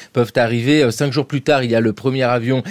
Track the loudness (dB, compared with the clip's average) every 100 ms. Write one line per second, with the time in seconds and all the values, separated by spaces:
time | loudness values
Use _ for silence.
0 | -6 -2 0 0 0 0 2 2 2 0
1 | -2 -2 -4 -4 0 0 2 0 0 -2
2 | -4 -2 0 0 0 -2 -4